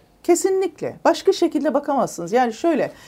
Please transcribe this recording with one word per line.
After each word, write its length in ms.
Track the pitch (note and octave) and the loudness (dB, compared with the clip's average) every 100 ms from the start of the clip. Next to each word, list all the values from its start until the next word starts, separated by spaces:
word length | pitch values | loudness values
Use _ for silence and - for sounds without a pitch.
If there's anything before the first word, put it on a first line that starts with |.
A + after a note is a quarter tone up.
| _ _ | _ _
kesinlikle. 760 | - E4+ F#4+ F#4+ F#4+ - C3 A#2+ C#4+ | 0 2 2 0 -2 -4 -10 -2 0
Başka 280 | E4 - | 2 2
şekilde 400 | F#4+ E4 D#4 D4 | 2 0 0 0
bakamazsınız. 600 | C4 C#4+ C#4 F3 - E3+ | -2 -2 -2 -2 -4 -2
Yani 200 | A3+ B3 | 0 0
şöyle, 380 | A3 E4+ D4 C#3+ - | 0 0 0 -2 -6